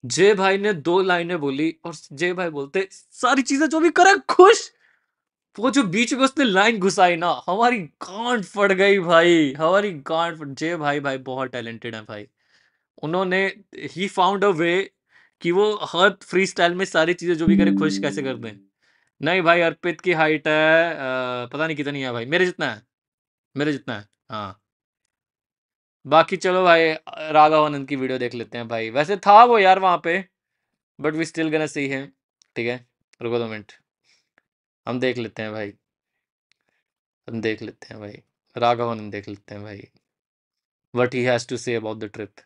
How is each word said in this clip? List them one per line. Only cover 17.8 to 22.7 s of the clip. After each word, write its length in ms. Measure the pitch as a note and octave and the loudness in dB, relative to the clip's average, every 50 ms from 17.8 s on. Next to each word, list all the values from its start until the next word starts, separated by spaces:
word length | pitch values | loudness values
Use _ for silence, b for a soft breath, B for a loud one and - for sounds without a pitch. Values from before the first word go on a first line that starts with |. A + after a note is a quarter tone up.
| D#3 D#3 D3 | 0 -2 -2
कैसे 260 | - - C#3+ C#3+ D3+ C3+ | -2 -4 -4 -4 -4 -6
कर 120 | C3+ B2+ | -6 -8
दें। 320 | A#2 A#2+ A2 G#2 G2 G2 G2 _ _ _ _ _ _ _ _ _ _ | -8 -12 -14 -16 -18 _ _ _ _ _ _ _ _ _ _ _ _
नहीं 200 | C#3+ D3+ F3 F#3+ | -4 -2 -2 0
भाई, 200 | E3+ E3 E3+ F3 | 2 2 4 4
अर्पित 400 | E3+ E3 D#3+ _ - F3 F3 - | 2 0 -2 _ -6 -6 -6 -2
की 120 | - F#3 F3 | -2 -2 0
हाइट 340 | D#3+ D#3+ D#3 D#3 D3 D3 | 2 2 0 0 -2 _
है, 460 | D#3 D3+ D#3 D#3 D#3 D#3+ E3 E3+ E3+ D#3 | 0 0 2 4 4 4 4 2 0 -4
अ, 40 | D3+ C3+ C3 C3 B2+ B2+ B2 B2 B2 A#2+ | -6 -6 -6 -4 -4 -4 -6 -6 -8 -8
पता 220 | A#2+ - C#3+ D#3 | -10 -6 -6 -4
नहीं 100 | D#3+ D#3+ | -4 -4
कितनी 240 | C#3+ C#3+ C#3+ C#3+ C#3 | -6 -6 -8 -6 -8
है 100 | C3+ B2+ | -8 -8
भाई, 140 | A#2+ A#2 A2+ | -8 -8 -6
मेरे 200 | B2+ D#3+ F3 F#3 | -4 0 0 0
जितना 260 | F3+ F3 - D#3+ C3 | -2 -2 -6 -6 -6